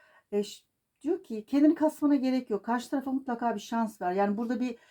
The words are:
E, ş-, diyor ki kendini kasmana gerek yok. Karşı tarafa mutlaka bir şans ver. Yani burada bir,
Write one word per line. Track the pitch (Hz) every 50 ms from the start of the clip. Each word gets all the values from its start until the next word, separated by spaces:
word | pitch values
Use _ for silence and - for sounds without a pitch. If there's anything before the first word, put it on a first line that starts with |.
| _ _ _ - _ _
E, | 208 208 202
ş-, | 202 - - _ _ _ _ _ _ _ _
diyor | - 277 359 359 -
ki | - 226 214 214
kendini | - - 285 285 311 330
kasmana | 330 294 311 311 - 302 294 285
gerek | 277 247 262 254 262 254 -
yok. | 214 196 -
Karşı | - 233 240 240 -
tarafa | - 269 262 277
mutlaka | 262 262 - - 240 233 247 233 220
bir | 208
şans | - - 233 226 226 220 - -
ver. | 185 180 180
Yani | 196 202 202 208 202
burada | 240 226 247 214
bir, | 247 254 233 - - _